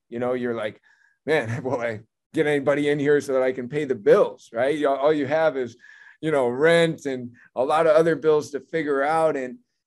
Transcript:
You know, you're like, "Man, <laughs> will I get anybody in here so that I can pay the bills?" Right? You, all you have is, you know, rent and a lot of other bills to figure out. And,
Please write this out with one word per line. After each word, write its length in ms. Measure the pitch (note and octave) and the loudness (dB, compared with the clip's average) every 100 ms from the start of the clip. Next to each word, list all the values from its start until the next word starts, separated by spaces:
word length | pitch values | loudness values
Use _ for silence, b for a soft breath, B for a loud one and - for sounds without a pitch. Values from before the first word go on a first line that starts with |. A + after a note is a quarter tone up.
| _ | _
You 100 | A#2+ | -6
know, 140 | B2 | -4
you're 240 | B2+ B2 A2+ | -2 -4 -4
like, 240 | G#2+ - _ _ _ _ - | -6 -10 _ _ _ _ -2
"Man, 200 | D3+ A2+ | -2 -2
<laughs> 160 | B2 | -6
will 180 | B2+ B2+ | -6 -6
I 200 | A#2 G#2+ - _ _ | -6 -8 -14 _ _
get 140 | D#3+ D3+ | -4 0
anybody 400 | D3 C#3 C#3+ D3 | 0 0 0 0
in 100 | D3 | 0
here 220 | C#3 D3 | 2 0
so 140 | C#3 | 0
that 80 | C3 | 0
I 80 | C3 | 0
can 160 | B2+ B2 | -2 -6
pay 160 | D3+ | -6
the 100 | C#3+ | -4
bills?" 560 | A2+ C3+ G3 B2+ - - | -2 4 4 4 -2 -10
Right? 240 | A2+ C3+ D#3 | -4 -2 0
You, 120 | C#3+ | -2
all 240 | C3+ D3 | 2 2
you 140 | D#3 C3 | 2 0
have 300 | D#3 D#3+ C3+ | 0 0 -2
is, 200 | A#2+ - b b b b | -6 -10 b b b b
you 120 | D#3 | -2
know, 160 | C#3+ B2 | 0 0
rent 580 | B2 D#3+ E3+ E3 D3+ C#3 | 2 4 4 2 -2 -8
and 240 | C3 B2 b b | -8 -10 b b
a 100 | A2+ | -4
lot 220 | C#3 D#3 E3 | 0 2 4
of 80 | |
other 220 | D#3 E3 D3+ | 6 4 2
bills 340 | D#3 D3+ C#3 | 2 2 0
to 80 | C#3 | -10
figure 440 | - E3 D3 C#3 | -8 -6 -2 -2
out. 320 | C#3+ D#3+ D#3+ C#3+ | 0 0 0 0
And, 220 | B2+ B2 _ _ | -6 -12 _ _